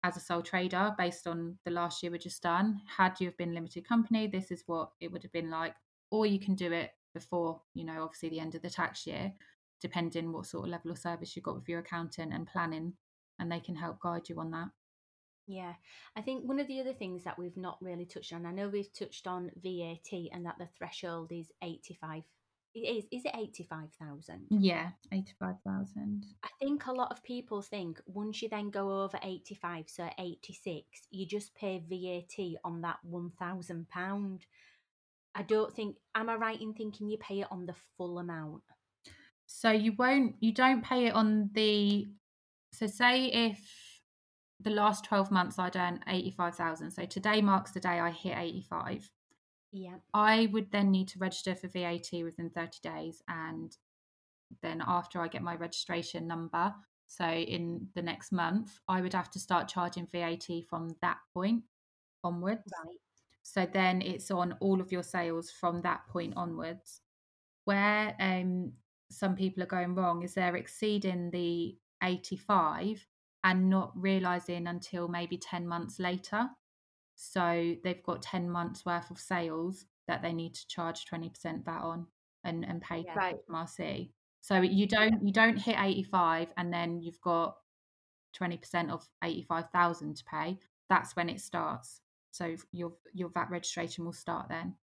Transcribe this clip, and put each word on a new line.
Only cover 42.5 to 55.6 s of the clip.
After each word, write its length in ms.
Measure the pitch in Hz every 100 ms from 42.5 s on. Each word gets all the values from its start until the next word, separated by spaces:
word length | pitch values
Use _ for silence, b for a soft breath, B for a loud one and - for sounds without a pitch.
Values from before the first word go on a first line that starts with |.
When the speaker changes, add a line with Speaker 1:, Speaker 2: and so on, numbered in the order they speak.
| _ _
Speaker 1:
so 160 | - 214
say 380 | 202 247 254 262
if 720 | 233 233 202 - - - - _ _ _ _ _ _
the 100 | 220
last 340 | 208 208 208
twelve 260 | - 202 196
months 300 | 190 180 -
I'd 160 | 180 185
earned 280 | 180 175 -
eighty-five 480 | 185 185 190 175 170
thousand, 340 | 170 160 165
so 140 | - 180
today 360 | - 208 214
marks 300 | 208 190 -
the 80 | 185
day 180 | 185 170
I 100 | 170
hit 260 | 165 190 -
eighty-five. 720 | 170 180 190 - - - - _ _ _ _ _ _ 196
Speaker 2:
Yeah. 220 | 185 180 _
Speaker 1:
I 340 | 208 214 220 226
would 180 | 214 196
then 200 | 208 202
need 160 | 190 190
to 100 | 185
register 360 | 190 175 - 180
for 120 | 180
V 160 | 185
A 140 | 175 170
T 260 | 170 175
within 280 | 165 165 165
thirty 260 | 165 165 -
days, 400 | 170 160 160 160 -
and 480 | 170 160 160 160 - _ _ _ _ _ _ _ -
then 200 | 170 165 -
after 340 | 175 175 180
I 80 | 165
get 140 | -
my 140 | 175
registration 720 | 170